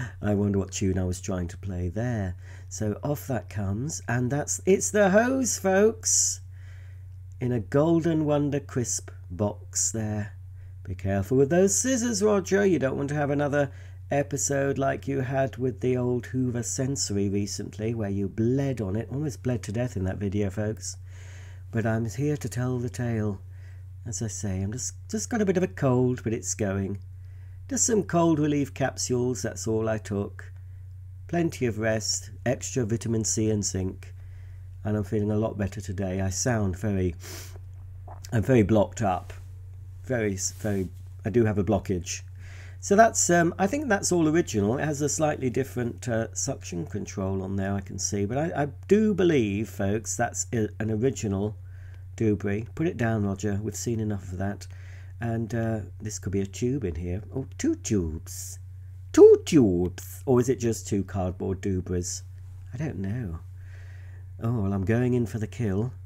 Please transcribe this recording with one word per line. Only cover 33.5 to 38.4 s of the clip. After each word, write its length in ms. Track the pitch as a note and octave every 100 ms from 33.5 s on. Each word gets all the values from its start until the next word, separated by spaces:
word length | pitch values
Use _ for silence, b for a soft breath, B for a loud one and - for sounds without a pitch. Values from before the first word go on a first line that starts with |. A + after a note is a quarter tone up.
and 120 | G#2+
zinc. 500 | G2 F#2+ F#2 - - - B B B B B B G2+
And 80 | G#2+
I'm 80 |
feeling 280 | G2 G#2+ G#2
a 60 | G#2+
lot 200 | A2 G2
better 240 | G2 -
today. 400 | G2+ F#2 F#2+ F#2+
I 80 | F#2+
sound 480 | F2+ C3 A2+ G2 F2+
very, 360 | G#2+ G2 F#2 - B B B B - - - - - - -
I'm 100 | A#2+